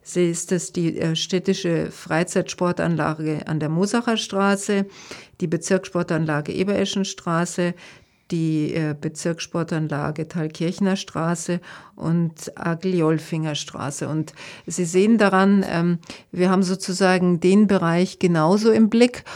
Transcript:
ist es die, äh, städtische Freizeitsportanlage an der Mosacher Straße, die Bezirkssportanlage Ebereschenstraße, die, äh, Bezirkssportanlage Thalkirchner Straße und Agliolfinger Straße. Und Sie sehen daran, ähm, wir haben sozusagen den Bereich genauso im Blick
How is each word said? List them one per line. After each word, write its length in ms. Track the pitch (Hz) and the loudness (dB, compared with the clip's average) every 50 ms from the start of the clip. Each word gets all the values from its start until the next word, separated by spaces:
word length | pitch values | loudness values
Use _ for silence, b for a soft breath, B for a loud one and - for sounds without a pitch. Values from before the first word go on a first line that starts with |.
| _ - - | _ -6 -2
ist 380 | 180 175 170 170 165 - - 190 | 0 0 0 0 -2 -2 -2 -2
es 180 | 170 - - | -2 -2 -4
die, 260 | - 185 170 160 - | -4 -2 -2 -2 0
äh, 180 | - - 165 160 | 0 -2 -2 0
städtische 760 | 156 - - - 180 180 - 190 - - 175 165 156 156 - | -2 -2 -2 -2 -2 0 0 -2 0 0 0 0 0 -2 -4
Freizeitsportanlage 1600 | - - - 175 156 160 175 - - 190 180 - - - 185 175 175 - 170 165 170 160 151 156 156 156 156 156 156 151 - | -6 -12 -6 -2 0 0 0 0 0 -2 -2 -2 -4 -2 0 0 0 0 0 0 0 0 0 -2 -2 -2 -4 -4 -4 -4 -4
an 120 | - 160 151 | -4 -4 -2
der 100 | 156 147 | -2 -2
Mosacher 460 | 160 170 196 202 247 233 233 233 226 | 0 0 0 0 0 -2 0 0 -2
Straße, 720 | 220 226 - 202 196 196 202 202 196 196 - 202 196 196 196 B B B B B B B B B - | -2 -4 -4 -2 0 2 2 2 0 0 0 0 0 -2 -4 B B B B B B B B B -6
die 60 | 180 | -4
Bezirkssportanlage 1040 | 160 170 170 - - 190 185 185 - - 175 170 - 170 160 160 156 151 147 147 - - | -2 -2 -2 0 0 0 0 0 -2 -4 -4 -2 0 0 0 0 0 -2 -2 -2 -4 -4
Ebereschenstraße, 1200 | - 185 202 202 202 196 196 - 196 190 196 - - - 175 165 165 175 170 - - 175 175 170 B B B B B B B B B B - | -2 -2 0 0 0 0 0 -2 -2 -4 -4 -6 -8 -4 -2 0 0 0 -2 -2 -2 -2 -2 -2 B B B B B B B B B B -4
die, 420 | 180 165 160 160 156 156 151 147 - | -2 0 0 0 0 0 0 0 -2
äh, 200 | 165 156 151 147 147 | -2 -2 -2 -4 -4
Bezirkssportanlage 1300 | 156 160 160 - - 175 165 160 - - - 175 165 165 175 156 156 147 147 139 147 165 147 165 156 | -6 -8 -8 -6 -4 -4 -4 -4 -8 -6 -4 -4 -4 -2 -2 -2 -2 -2 -2 -2 -4 -4 -4 -6 -8
Thalkirchner 720 | 156 - 180 156 156 156 - 170 165 - - 196 190 190 | -6 -6 -6 -6 -6 -4 -4 -4 -4 -2 -2 0 0 0
Straße 640 | 190 - - - 151 165 165 170 165 - - 175 175 B B B B B B B | -2 -4 -8 -6 -4 -2 -2 -2 -2 -4 -4 -4 -6 B B B B B B B
und 560 | - - 165 165 170 170 165 165 - - - - | -8 -4 0 0 0 0 -2 -4 -8 -14 -14 -12
Agliolfinger 1000 | - - 170 165 160 196 190 185 175 156 156 160 151 156 - 170 160 156 156 147 | -6 -6 -4 -4 -4 -2 -2 0 2 2 2 2 0 -2 -4 -6 -4 -4 -4 -4
Straße. 540 | 147 - - - - - 139 143 - 151 131 | -6 -8 -10 -10 -8 -8 -8 -8 -6 -6 -4
Und 240 | 151 156 156 - B B B B B B B | -4 -4 -4 -6 B B B B B B B
Sie 180 | - 165 - 180 | -8 -6 -4 -4
sehen 340 | 165 165 185 196 220 233 | 0 2 4 4 6 6
daran, 480 | 220 214 196 190 185 190 196 202 196 190 | 6 4 4 4 4 4 6 4 4 2
ähm, 340 | - - 170 170 175 175 170 B B B B B B - | 0 0 0 2 2 0 -2 B B B B B B -2
wir 160 | 180 180 185 | 0 2 4
haben 120 | 190 185 | 4 2
sozusagen 800 | 190 175 190 180 - - 180 180 196 185 185 180 180 180 175 165 | 2 0 -2 -4 -4 -6 -2 2 4 4 4 4 4 4 4 4
den 280 | 180 180 196 208 214 | 4 6 6 6 6
Bereich 520 | 196 202 185 170 165 165 175 180 180 - - | 6 4 4 2 2 2 2 2 0 0 0
genauso 500 | - 175 170 160 156 160 190 208 214 226 | 2 2 4 4 4 4 4 4 4 4
im 200 | 220 220 226 208 | 6 6 6 6
Blick 340 | 226 233 240 247 247 - B B B | 6 6 4 4 4 -2 B B B